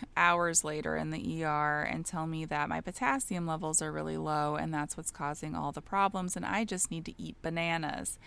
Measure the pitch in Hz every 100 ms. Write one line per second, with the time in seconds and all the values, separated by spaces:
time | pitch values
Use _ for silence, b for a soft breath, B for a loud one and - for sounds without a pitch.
0 | - - 175 175 175 165 151 151 151 156
1 | 156 156 - 160 160 151 151 147 - 165
2 | 165 175 160 160 156 151 147 160 - 180
3 | - 269 - 185 170 160 160 156 156 151
4 | 156 156 156 151 147 151 156 151 147 -
5 | 165 - 147 151 156 160 143 143 - 196
6 | 196 190 180 180 180 196 226 185 - 165
7 | 160 - 160 - 165 165 170 165 151 -
8 | - -